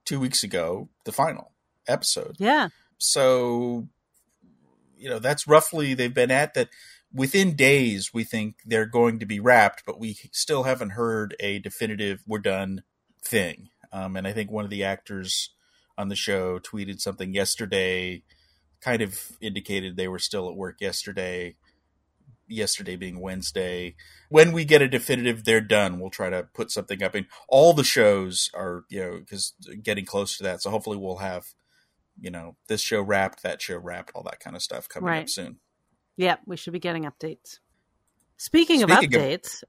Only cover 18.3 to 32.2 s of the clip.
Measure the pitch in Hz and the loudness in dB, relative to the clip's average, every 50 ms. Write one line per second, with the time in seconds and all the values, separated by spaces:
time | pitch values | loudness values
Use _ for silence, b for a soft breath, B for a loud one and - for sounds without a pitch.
18.3 | _ _ _ _ _ _ _ _ _ _ - 131 123 113 113 98 95 - - - | _ _ _ _ _ _ _ _ _ _ -6 -4 -2 -2 -2 -4 -6 -10 -14 -14
19.3 | - - - 107 98 104 98 - 101 98 95 95 90 95 92 92 92 90 - - | -16 -12 -10 -8 -8 -8 -6 -4 -4 -4 -4 -6 -6 -6 -6 -4 -4 -6 -6 -6
20.3 | - 101 90 90 87 95 95 92 85 - 101 95 87 - - - 98 92 92 - | -4 -4 -6 -6 -8 -8 -10 -10 -10 -8 -8 -6 -6 -6 -8 -8 -8 -6 -6 -6
21.3 | 90 110 107 107 - _ _ _ _ _ _ _ _ _ _ _ _ _ _ 143 | -6 -8 -8 -10 -12 _ _ _ _ _ _ _ _ _ _ _ _ _ _ _
22.3 | 117 _ _ - 113 110 104 98 - - 101 92 92 90 92 92 90 90 92 95 | -20 _ _ -12 -6 -6 -4 -4 -4 -6 -6 -10 -10 -10 -10 -10 -10 -10 -10 -8
23.3 | 92 95 92 - - 98 92 90 90 90 90 87 - b b b b b b b | -8 -8 -8 -6 -4 -4 -4 -4 -4 -8 -8 -10 -12 b b b b b b b
24.3 | 147 156 165 170 165 165 160 147 151 147 139 131 131 120 - - 143 123 120 123 | 8 8 8 8 6 -2 2 8 8 8 8 6 2 0 0 0 0 0 2 0
25.3 | 117 113 110 107 113 110 110 101 110 104 101 95 90 90 92 95 - - 104 92 | 0 0 2 4 4 4 4 4 4 4 4 2 0 -4 -8 -10 -8 -6 -4 -4
26.3 | 92 92 85 - _ - 113 - - 107 98 - 101 95 98 92 - 104 95 - | -2 -4 -6 -6 _ -8 -8 -6 -4 -6 -6 -6 -6 -4 -4 -2 -2 -4 -6 -8
27.3 | B B B B 131 135 151 170 170 147 135 - - 131 113 104 101 98 95 92 | B B B B 6 8 10 10 8 6 4 4 4 6 6 6 6 6 2 -2
28.3 | 92 - - - - 87 92 92 87 87 - - - 98 92 90 87 90 87 - | -4 -4 -4 -4 -4 -6 -6 -6 -8 -8 -10 -12 -8 -8 -6 -6 -8 -10 -14 -12
29.3 | 101 98 92 - - _ - - - 104 107 107 104 101 95 - - 101 101 95 | -10 -8 -8 -8 -10 _ -20 -18 -16 -10 -6 -6 -4 -4 -6 -6 -4 -4 -4 -4
30.3 | - - 98 92 92 85 - 98 101 110 - 110 107 101 95 95 92 92 98 95 | -6 -6 -4 -6 -4 -4 -4 -4 -4 -4 -6 -6 -8 -8 -8 -8 -8 -8 -8 -8
31.3 | 92 90 - - - _ _ _ _ _ _ _ _ _ _ _ _ - | -8 -8 -12 -14 -20 _ _ _ _ _ _ _ _ _ _ _ _ -18